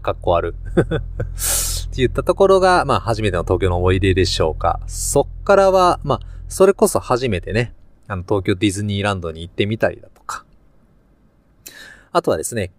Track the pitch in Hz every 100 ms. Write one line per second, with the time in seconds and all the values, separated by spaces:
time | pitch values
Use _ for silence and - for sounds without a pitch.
0 | - - - 85 85 - - - 170 151
1 | - - - - - - - - - -
2 | 123 - - 180 196 190 185 180 135 107
3 | - 110 107 87 82 117 92 87 92 95
4 | 95 92 90 - 82 76 85 - - -
5 | - 143 - - - 196 196 185 180 -
6 | 143 120 - - - - 190 - 202 -
7 | - 123 127 90 82 101 120 - - -
8 | - 95 87 104 95 95 104 98 104 101
9 | 101 95 82 78 85 - 104 110 95 -
10 | - _ - - _ _ _ _ _ _
11 | _ _ _ _ _ _ - - - -
12 | _ 175 160 87 - 117 90